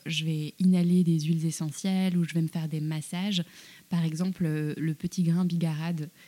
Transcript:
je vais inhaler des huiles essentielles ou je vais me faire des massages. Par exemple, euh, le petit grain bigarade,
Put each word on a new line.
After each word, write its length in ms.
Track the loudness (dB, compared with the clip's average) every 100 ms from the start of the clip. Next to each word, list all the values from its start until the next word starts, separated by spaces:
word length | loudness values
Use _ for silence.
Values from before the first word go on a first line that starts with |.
| -6
je 180 | -4
vais 300 | -2 -2 -4 0
inhaler 440 | 2 4 4 4
des 160 | 4 2
huiles 260 | 2 0 0
essentielles 720 | -2 -6 -4 -2 0 2 2
ou 60 |
je 100 | 2
vais 80 | 0
me 60 | 0
faire 220 | -2 -4
des 100 | -4
massages. 640 | -2 -4 -6 -6 -2 -2 -4 -10 -20 -20 -4
Par 160 | 0 0
exemple, 400 | 0 -4 0 -2
euh, 280 | 0 -2 -2
le 160 | -4
petit 300 | -2 -4 0
grain 200 | 2 2
bigarade, 680 | 2 0 -2 -2 -4 -4 -6 -12